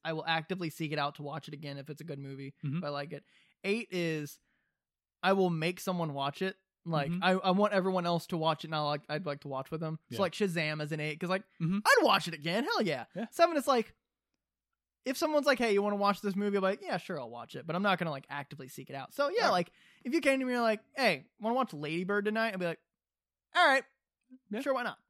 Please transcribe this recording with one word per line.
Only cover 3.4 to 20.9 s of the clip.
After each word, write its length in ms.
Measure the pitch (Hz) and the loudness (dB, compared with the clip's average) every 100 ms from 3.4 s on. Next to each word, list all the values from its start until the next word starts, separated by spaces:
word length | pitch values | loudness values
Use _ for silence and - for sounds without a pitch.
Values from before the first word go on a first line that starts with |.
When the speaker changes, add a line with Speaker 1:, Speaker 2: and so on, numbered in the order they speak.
| _ _ | _ _
Speaker 1:
Eight 260 | 190 220 220 | -2 -2 -2
is 480 | 185 170 156 143 - _ _ _ _ _ _ _ _ | -2 0 -2 -4 -12 _ _ _ _ _ _ _ _
I 120 | 180 | 2
will 160 | 196 185 | 4 4
make 300 | 160 165 180 | 2 -2 -2
someone 340 | - 180 160 | -4 -2 -2
watch 280 | 139 139 - | -2 -4 -2
it. 140 | 190 - _ _ 165 | -4 -4 _ _ -2
Like, 240 | 156 143 | 0 0
Speaker 2:
Mm-hmm. 120 | 175 | 2
Speaker 1:
I, 80 | 185 | 4
I 180 | 190 185 | 4 4
want 200 | 185 208 | 4 6
everyone 320 | 202 185 185 175 | 4 2 2 2
else 220 | 170 - | 0 0
to 100 | 170 | 0
watch 260 | 160 156 | 2 0
it, 40 | 160 | -2
and 80 | 156 | -2
I 40 | |
like, 220 | 151 147 - | -2 -2 -4
I'd 180 | 151 165 | -6 -4
like 160 | 143 | -6
to 60 | 143 | -6
watch 220 | 131 135 | -8 -6
with 80 | 160 | -4
them. 200 | 160 156 - | -4 -6 -6
So, 60 | 117 | -2
Speaker 2:
Yeah. 60 | |
Speaker 1:
like, 120 | 170 | -2
Shazam 480 | - 202 170 151 151 | 2 0 0 -2 -2
is 100 | 147 | -4
an 80 | 156 | -4
eight 180 | 151 151 | -4 -4
'cause, 100 | 175 | -2
like, 140 | 190 - - | -4 -4 -4
Speaker 2:
Mm-hmm. 180 | 165 196 214 | 0 2 6
Speaker 1:
I'd 180 | 523 | 6
watch 240 | 285 190 170 | 8 4 2
it 60 | |
again. 300 | 160 156 196 302 | -6 -2 -2 0
Hell 160 | 453 | 0
yeah. 240 | 190 131 113 - | 0 -2 -4 -8
Speaker 2:
Yeah. 120 | 233 | -8
Speaker 1:
Seven 240 | - 339 311 | 2 4 4
is 100 | 262 | 2
like, 260 | 254 220 _ _ _ _ _ _ _ _ _ _ _ 247 | 0 0 _ _ _ _ _ _ _ _ _ _ _ -6
if 120 | 269 | -2
someone's 280 | 330 302 277 | 2 2 4
like, 140 | 262 | 2
"Hey, 140 | 233 | 4
you 80 | 196 | 2
wanna 160 | 208 208 | 2 0
watch 240 | 202 196 | 0 0
this 140 | 208 190 | -2 -2
movie?" 220 | 202 202 | 0 2
I'm 60 | |
like, 180 | 190 214 | 0 0
"Yeah, 160 | 370 196 | -4 -6
sure, 220 | - 165 | -4 -8
I'll 100 | 117 | -8
watch 260 | 117 120 135 | -12 -12 -12
it," 120 | 156 | -6
but 80 | 165 | 0
I'm 80 | |
not 160 | 202 180 | 2 2
gonna, 120 | 170 | 0
like, 140 | 139 - | -6 -8
actively 380 | 143 143 147 131 | -10 -10 -14 -14
seek 200 | - 131 | -14 -12
it 60 | 135 | -12
out. 180 | 131 | -10
So, 160 | - 285 | -2 0
yeah, 160 | 427 359 | 2 2
Speaker 2:
Right. 60 | |
Speaker 1:
like, 200 | 185 175 _ _ _ 247 | 2 0 _ _ _ -2
if 80 | |
you 80 | 311 | 0
came 180 | 277 269 | 2 2
to 60 | 254 | 0
me 60 | |
and 40 | 247 | 0
you're 40 | |
like, 200 | 226 214 _ | 2 0 _